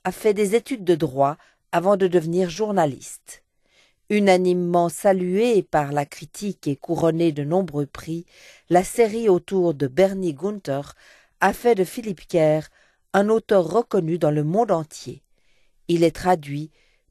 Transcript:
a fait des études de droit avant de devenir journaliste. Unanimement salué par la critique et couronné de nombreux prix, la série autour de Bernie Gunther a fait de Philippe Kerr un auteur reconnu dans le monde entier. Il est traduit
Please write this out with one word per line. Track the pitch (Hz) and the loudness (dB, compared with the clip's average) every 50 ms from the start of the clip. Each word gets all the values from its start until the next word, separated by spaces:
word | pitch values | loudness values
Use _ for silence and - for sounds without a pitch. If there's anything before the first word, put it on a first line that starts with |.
| - | -6
a | 185 | -8
fait | - - - 214 202 | -6 -2 0 0 2
des | 208 208 185 214 | 2 0 2 0
études | 233 - - 269 214 180 | 0 -2 -2 -10 -4 0
de | 175 175 | 0 0
droit | 147 160 135 127 139 139 139 160 - _ _ _ _ _ - | 2 0 -2 0 0 0 0 0 -4 _ _ _ _ _ -4
avant | - 170 175 196 208 | -2 0 2 2 2
de | 185 190 | 2 2
devenir | 180 175 175 156 165 170 185 185 170 | 2 2 2 0 0 -2 -2 -2 -4
journaliste. | 156 190 220 214 196 185 160 143 123 - - - - - _ - - - _ _ _ _ _ _ _ _ _ _ _ _ _ - | -4 -6 -4 -2 0 0 0 0 -2 -6 -14 -20 -20 -20 _ -20 -20 -20 _ _ _ _ _ _ _ _ _ _ _ _ _ -2
Unanimement | 208 208 202 196 185 180 185 180 180 180 175 175 175 175 170 170 | 0 2 4 4 4 4 4 2 0 0 0 0 0 2 0 0
salué | - - - 202 190 185 180 180 185 208 233 247 226 185 | -2 0 2 2 2 2 0 -2 0 0 2 2 2 2
par | - - - 151 143 139 | 0 0 -2 -2 -2 0
la | 147 147 143 | -2 -4 -4
critique | - - - 160 - - - 202 202 - _ - | -6 -8 -20 -20 -18 -14 -10 -8 -8 -8 _ -6
et | 151 139 | -6 -6
couronné | - - - 165 - 165 165 160 165 170 165 143 | -6 -4 -6 -2 0 0 0 2 2 0 0 0
de | 147 143 | -2 -4
nombreux | 143 170 190 190 156 143 147 143 | -2 -2 -2 -2 -2 -4 -6 -6
prix, | - - - - 156 165 170 175 _ _ - - - - _ _ - | -6 -8 -16 -12 -10 -10 -10 -12 _ _ -20 -20 -20 -20 _ _ 0
la | 170 180 190 | 2 2 2
série | - - 240 233 208 214 233 233 208 | 0 2 2 2 2 2 0 2 4
autour | 180 170 - - 196 185 175 170 147 | 2 2 2 -2 -2 0 0 0 0
de | 135 143 | -2 -4
Bernie | 127 127 170 190 190 196 190 185 170 139 | -2 2 2 2 2 2 -2 -4 -6 -6
Gunther | 131 180 208 214 196 - 143 135 143 139 - - _ _ - - _ _ _ _ - | -4 -6 -8 -8 -6 -8 -6 -6 -6 -8 -10 -18 _ _ -20 -20 _ _ _ _ 0
a | 175 196 196 | 0 0 0
fait | - - 240 226 | 2 2 2 2
de | 185 180 | 2 0
Philippe | - - 254 220 214 170 - - | -4 -4 -10 -8 -10 -10 -10 -8
Kerr | - - 165 156 151 156 156 151 - _ _ _ _ _ _ _ _ - | -2 0 2 4 4 2 0 -2 -8 _ _ _ _ _ _ _ _ 0
un | 190 202 214 | 0 2 2
auteur | 220 226 - - 214 190 165 160 | 0 0 0 2 2 2 2 2
reconnu | 180 233 240 - - 190 165 160 175 | 0 -2 0 0 -2 -2 0 0 -2
dans | 160 170 147 | 0 0 0
le | 151 151 147 | 0 0 -2
monde | 151 180 220 240 208 | 0 0 0 0 0
entier. | 180 165 151 - - - - 127 135 139 _ _ _ _ _ _ _ _ _ _ _ _ _ - | 0 -2 -4 -8 -14 -16 -16 -16 -16 -16 _ _ _ _ _ _ _ _ _ _ _ _ _ -2
Il | 170 165 170 | 0 2 2
est | 160 - | 2 2
traduit | - - 180 185 160 143 143 143 147 156 156 _ _ _ _ _ _ _ _ | 0 0 0 0 0 -2 -8 -10 -10 -10 -12 _ _ _ _ _ _ _ _